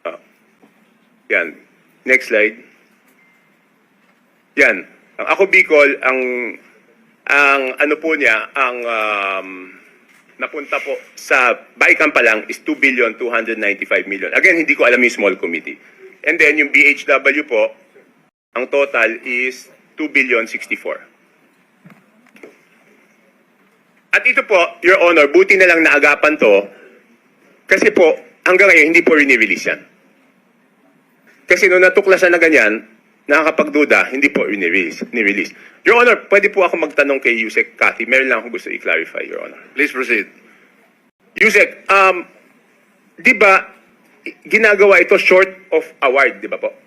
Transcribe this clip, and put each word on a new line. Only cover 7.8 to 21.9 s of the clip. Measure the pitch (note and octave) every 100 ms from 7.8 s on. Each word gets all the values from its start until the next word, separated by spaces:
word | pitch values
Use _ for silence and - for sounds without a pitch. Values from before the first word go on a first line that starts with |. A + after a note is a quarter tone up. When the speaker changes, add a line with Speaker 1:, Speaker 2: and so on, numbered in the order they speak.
| D3 D3+
Speaker 1:
po | D#3+ D#3
niya, | B2+ A2 G#2+
ang, | - C3 B2
um, | A#2 A2+ G#2+ G#2 G2 F#2+ F#2 F#2 F2+ F#2 _ _ _ _ _ _
napunta | - D#3 C#3+ C#3+
po | C#3+ B2+ - -
sa | - C#3+ B2 A2 - -
BICAM | C#3+ F3+ D#3
pa | C#3+ A#2
lang | A2 G#2+
is | - -
two | D3+
billion | C#3 B2+ A2+ A2
two | B2
hundred | A#2 A2+ A2
ninety-five | G#2 G2 G2+ G2+ F#2
million. | G2 F#2 C3
Again, | E3 E3+
hindi | D3+ D3
ko |
alam | B2+ B2
yung | B2 A2+
small | G2+ F#2
committee. | F#2 E2 - - _ _ - _ C#3+
And | D#3+
then | D3+ D3+
yung | C#3+ C#3
B | D3
H | C#3 -
W | C3+ C#3 C#3+ D3
po, | A2+ A2 - _ _ _ _ _ _ _ A#2
ang | B2+
total | C#3+ C#3 B2+ A2 A2+
is | B2+ B2 B2+ B2+ - _ _
two | _ D3+
billion | C#3 B2+ A#2+ A2+
sixty-four. | - - G#2+ - - - _ _ _ _ _ _ _ -